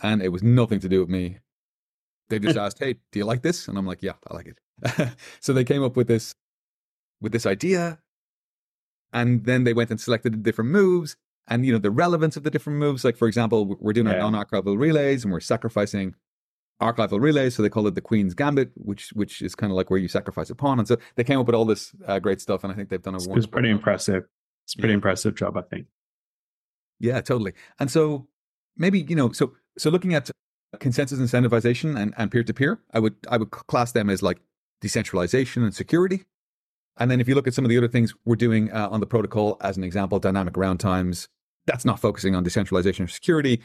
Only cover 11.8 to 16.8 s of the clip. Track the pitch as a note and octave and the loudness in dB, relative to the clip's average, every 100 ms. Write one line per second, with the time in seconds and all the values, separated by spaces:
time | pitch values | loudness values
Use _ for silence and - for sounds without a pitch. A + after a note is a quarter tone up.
11.8 | G2+ A2+ F3 E3+ D#3 D3+ C#3+ C#3+ - D3 | 2 2 2 2 0 -2 -4 -4 -4 -2
12.8 | D3 C3 B2+ A#2 A2+ G#2 A2+ A2 G2+ G2 | -2 0 0 2 2 2 2 2 0 -2
13.8 | G#2+ G#2+ A2+ F#2 G#2 A2 G#2 G#2 F#2+ G2+ | -2 2 2 2 0 -2 -2 -2 0 0
14.8 | D3+ D3+ C#3 C3+ A2+ F2 - A#2 A#2 G#2 | 2 2 2 0 -2 -4 -2 -2 -2 -2
15.8 | G2+ G2+ F#2+ F2+ _ _ _ _ _ _ | -2 -2 -6 -8 _ _ _ _ _ _